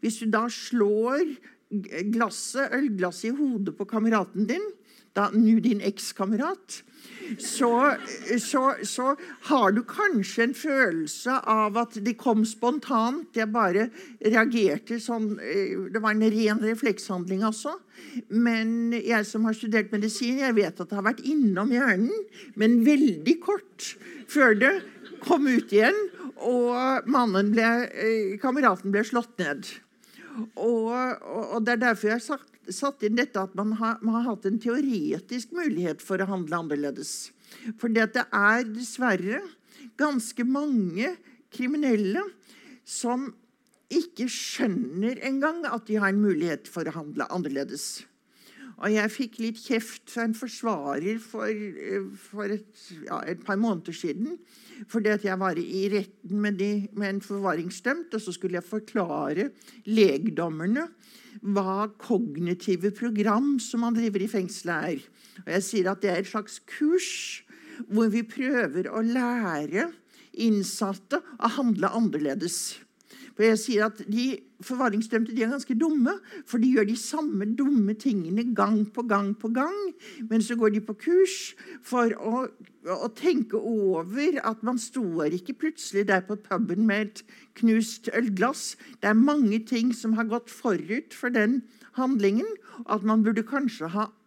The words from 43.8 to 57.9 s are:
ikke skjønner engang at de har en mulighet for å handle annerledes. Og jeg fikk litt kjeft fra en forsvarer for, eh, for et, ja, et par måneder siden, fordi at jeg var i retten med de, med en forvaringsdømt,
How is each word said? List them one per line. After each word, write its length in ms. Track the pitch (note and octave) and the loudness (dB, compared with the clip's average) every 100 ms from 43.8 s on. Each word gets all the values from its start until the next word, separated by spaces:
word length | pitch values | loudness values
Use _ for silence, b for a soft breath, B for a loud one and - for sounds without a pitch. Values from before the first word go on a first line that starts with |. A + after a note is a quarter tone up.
| _ | _
ikke 380 | C#4+ - - A#3+ | -2 -2 -4 -6
skjønner 880 | - - - B3 F3+ - E3 G#3+ C4 - | -4 -8 -2 -2 0 -4 -2 -2 -2 -2
engang 320 | C4+ C#4+ E4+ D#4 | 0 0 -2 -4
at 160 | A3+ A3 | -6 -2
de 100 | G#3+ | 0
har 80 | G3 | 2
en 160 | G3+ | 4
mulighet 480 | G#3 E3 E3+ D3+ - | 4 2 0 -2 -6
for 160 | - D#3+ | -8 -6
å 80 | D#3+ | -6
handle 320 | D3+ D3 C#3 | -10 -6 -4
annerledes. 760 | F3+ D3+ C#3 C#3 C#3 - - - _ _ B B B C4+ G#3+ | -4 -4 -4 -6 -8 -10 -12 -16 _ _ B B B -20 -6
Og 100 | G3+ | 0
jeg 220 | G#3+ G#3+ | 2 0
fikk 240 | G#3+ B3 - | -2 -8 -4
litt 160 | A3+ A3+ | -6 -6
kjeft 480 | - A3+ A3+ - - | -2 -2 -2 -16 -12
fra 140 | - | -4
en 100 | A#3 | -4
forsvarer 840 | A3 B3 - A#3 F#3 C#3+ C#3 F3 A3+ | -4 -6 -6 -4 -4 -4 -4 -2 -4
for, 240 | A3 A3+ A3 | -8 -8 -4
eh, 600 | G#3+ G#3 E3 - G3 F#3+ G3+ | -4 -6 -10 -6 -6 -6 -12
for 320 | - G3+ G3+ | -16 -8 -6
et, 240 | G#3 G#3+ - - E3 | -6 -8 -20 -20 -16
ja, 160 | - - - | -10 -8 -6
et 160 | F3 | -8
par 160 | - G3 | -4 0
måneder 340 | A3+ F#3 E3+ | 2 0 -4
siden, 440 | E3 F3 D3 B3 E4+ B B B C#4 G#3+ | -6 -6 -4 -4 -6 B B B -20 -6
fordi 220 | A#3 G#3 | -2 0
at 160 | G#3 G3+ | 0 0
jeg 100 | F#3 | -2
var 220 | F#3+ D#3+ | -2 -2
i 240 | F3 F#3 G3 | -4 -2 0
retten 480 | G#3 G3 _ - G3+ | -2 -4 _ -6 -2
med 140 | G#3 G3 | -2 0
de, 300 | G3+ G#3 G3+ G3+ | -2 -2 -4 -4
med 160 | G3+ | -4
en 80 | G3 | -4
forvaringsdømt, 920 | G3 G3+ G3 E3 E3+ - B3 | -4 -4 -2 -2 -4 -6 -4